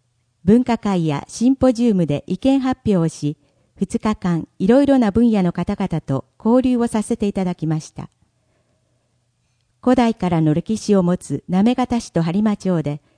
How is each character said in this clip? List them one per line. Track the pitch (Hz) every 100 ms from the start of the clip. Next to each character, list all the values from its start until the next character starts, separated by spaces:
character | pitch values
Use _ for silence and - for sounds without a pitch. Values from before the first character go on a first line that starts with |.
| _ _ _ _
分 | 170 233
科 | 254 226
会 | 208 185 160
や | 143 -
シ | - 240
ン | 269
ポ | 262
ジ | 226 240
ウ |
ム | 196 156
で | 143 -
意 | 185
見 | 269 277
発 | 254 262 214
表 | 190
を | 165
し、 | - 147 151 _ _ _ -
二 | 196 233
日 | 220 208
間 | 185 170 - -
い | 190
ろ | 254
い | 277
ろ | 269
な | 214
分 | 226 240
野 | 214
の | 180
方 | - 180 202
々 | 190 160
と | - 135 - _
交 | 220 254
流 | 254 247
を | 240
さ | 220
せ | - 226
て | 202
い |
た | 196
だ | 180
き | 175 160
ま | 156
し | -
た。 | - - _ _ _ _ _ _ _ _ _ _ _ _ _ _ _ _ _
古 | - 254
代 | 233
か | 220 180
ら | 170
の | 156
歴 | 151 - 220
史 | -
を | 196
持 | 175 175
つ | - 139 -
行 | 180 220
方 | 247 247 233
市 | -
と | 170
播 | 165 185
磨 | 214 202
町 | 190 175
で、 | 147 147 _